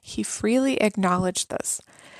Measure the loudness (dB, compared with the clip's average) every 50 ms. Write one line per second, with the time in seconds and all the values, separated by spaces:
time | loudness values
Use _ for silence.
0 | _ -10 -6 -6 -6 -4 -4 -2 0 2 4 4 4 2 2 2 2 2 2 2
1 | 2 2 2 2 0 0 -2 -4 -6 -6 -6 -6 -6 -6 -8 -8 -10 _ -20 -20
2 | -20 -20 -20